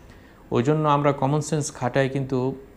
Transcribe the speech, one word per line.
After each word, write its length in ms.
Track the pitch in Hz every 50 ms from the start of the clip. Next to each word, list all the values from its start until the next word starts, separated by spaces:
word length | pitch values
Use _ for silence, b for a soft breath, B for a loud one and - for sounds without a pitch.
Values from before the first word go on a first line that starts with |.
| B B B B B B B B B B
ওই 120 | - 120
জন্য 260 | 117 143 151 156 156 147
আমরা 240 | 143 143 143 147
কমন 280 | 139 139 135 135 147 151
সেন্স 320 | 147 - 165 151 139 -
খাটাই, 360 | - - 127 123 - 139 135 127
কিন্তু 480 | 135 139 135 131 135 127 127 131 135 - - - -